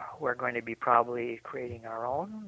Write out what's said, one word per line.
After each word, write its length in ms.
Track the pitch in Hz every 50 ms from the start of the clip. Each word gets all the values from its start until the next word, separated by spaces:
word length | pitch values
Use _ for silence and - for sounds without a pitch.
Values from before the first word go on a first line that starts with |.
| - - - -
we're 140 | 151 131 123
going 200 | 123 131 123 120
to 80 | 117
be 120 | 113 117 113
probably 640 | - - 131 120 117 117 120 120 120 120 120 117 113
creating 420 | - - - 131 123 120 120 117 113
our 200 | 113 113 113 117
own, 220 | 123 131 147 180 208 214 220 214